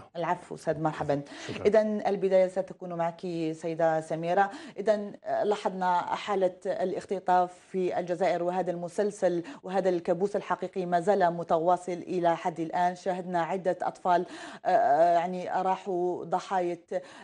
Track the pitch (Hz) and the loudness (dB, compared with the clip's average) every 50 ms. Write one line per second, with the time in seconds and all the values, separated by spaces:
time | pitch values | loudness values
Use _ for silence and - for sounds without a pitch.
0 | - - - 175 165 156 180 - - - 156 - - - 156 147 160 156 151 - | -14 -14 -8 -6 -4 -4 -4 -4 -6 -10 -14 -8 -6 -4 -4 -2 -2 -2 -2 -2
1 | 160 147 143 143 143 - - - - - - - - 208 196 220 214 214 214 208 | -2 -2 -2 -2 -2 -8 -12 -14 -10 -10 -8 0 2 4 4 6 4 2 0 0
2 | - - 196 190 175 190 190 185 185 185 185 196 185 - 175 - 185 180 175 170 | 0 0 0 0 2 4 6 6 4 4 2 -4 -6 -6 -10 -12 -10 -8 -4 -2
3 | 165 170 170 170 - 185 170 165 165 156 160 160 - 170 160 160 170 165 160 160 | -2 -2 -4 -6 -8 -6 -4 -2 -2 -2 -4 -4 -6 -6 0 2 2 2 2 2
4 | 160 160 175 160 165 165 175 190 196 196 - - - 269 - - 196 214 214 208 | 0 -2 -4 -4 -2 2 4 4 2 2 0 -6 -14 -12 -10 -2 0 0 0 0
5 | 208 202 - - - - - 113 135 202 208 196 - 208 185 185 185 180 180 175 | -2 -6 -12 -12 -6 -4 -2 0 2 0 0 0 -2 -4 -2 0 0 2 2 2
6 | - - - - - - 208 190 190 180 180 - - 196 175 - 185 190 175 165 | 0 -2 -4 -4 -2 -2 0 2 2 2 0 -2 -6 -6 -4 -2 -2 -2 -2 -4
7 | - - 208 180 - - 180 180 180 180 - - - - - 190 185 180 - - | -4 -6 -6 -4 2 4 4 4 4 2 -2 -10 -16 -6 -4 -2 -2 0 0 -2
8 | 180 165 175 165 190 170 170 175 175 175 180 185 180 180 175 175 175 170 170 - | -2 -2 -2 0 2 2 2 0 0 -2 0 0 -2 -2 -4 -4 -8 -6 -2 -2
9 | 202 208 196 - - 180 175 170 165 - 143 - - 185 185 196 180 190 180 170 | -2 -2 0 0 0 2 2 0 -2 -6 -12 -14 -10 -4 -2 0 2 2 0 2
10 | 170 - 180 165 196 202 202 196 - - 185 - 190 180 - 196 180 175 175 175 | 0 0 0 0 0 0 0 -4 -2 -2 -4 -4 -4 -6 -6 -6 -2 0 0 2
11 | 170 202 202 202 180 170 170 170 165 - 185 165 160 175 180 175 175 - 175 175 | 4 4 4 4 4 2 2 0 0 2 2 2 4 4 2 2 0 -4 -8 -6
12 | - - 180 180 170 170 165 165 - 185 165 160 165 156 - 175 180 180 175 - | -6 -4 -2 2 2 2 2 2 0 -4 -4 -4 -4 -2 0 0 0 0 0 -2
13 | - 196 180 185 180 180 180 170 165 156 180 190 170 185 175 175 - - - - | -4 -4 -4 -4 -4 -4 -2 -2 -2 -2 -2 -2 -2 -2 -2 0 -2 -4 -6 -2
14 | - 190 175 175 180 - - - - - - - - - 185 - 117 120 143 151 | 0 2 2 2 2 -2 -8 -12 -14 -14 -14 -6 0 2 4 4 6 4 6 6
15 | 165 175 170 170 165 185 185 180 180 - - 180 185 190 190 185 - 202 185 175 | 6 6 4 4 2 0 -4 -6 -6 -4 -2 0 0 0 0 -2 -2 -4 -2 0
16 | 175 180 175 135 - 170 185 185 - - 202 185 180 175 175 170 - _ 202 180 | 0 0 -2 -4 -4 -4 -4 -4 -2 -2 -2 0 0 0 -2 -6 -8 _ -6 -6
17 | 180 - - - | -6 -8 -14 -20